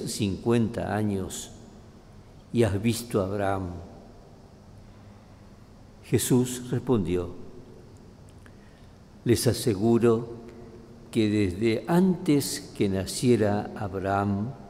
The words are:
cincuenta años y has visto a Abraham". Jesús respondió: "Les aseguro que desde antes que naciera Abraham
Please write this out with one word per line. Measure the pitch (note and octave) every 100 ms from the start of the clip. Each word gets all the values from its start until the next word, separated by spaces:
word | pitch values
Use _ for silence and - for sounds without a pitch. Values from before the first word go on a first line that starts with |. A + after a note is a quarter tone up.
| -
cincuenta | - G2+ F#2 A#2 A#2+ A2 - F2 G#2
años | G#2+ G2 F2+ - - - - - - - - - - - -
y | A#2
has | A2+ G2
visto | A2+ A2 - A2+
a | F#2+
Abraham". | G#2 G2 F#2+ F2+ F2 E2+ - - - - - - - - - - - - - - - - - - - - -
Jesús | - C3 - B2+ B2 - -
respondió: | A#2+ - A#2 E2+ F2+ F2 - - - - - - - - - - - - - - - - - - -
"Les | - A2 B2
aseguro | G#2 - F#2+ A2+ A#2 A#2 A2+ B2 - - - - - - - -
que | A#2 G#2+
desde | G#2+ G2 F#2 A2+ A2+ -
antes | F3 F#3+ F3 D#3 C#3+ C3 - - -
que | G2+
naciera | F#2+ F#2 - B2+ A#2 G#2 G#2 A2 -
Abraham | G2+ F#2 F#2+ G2 G2+ G2 A#2+ C#3 -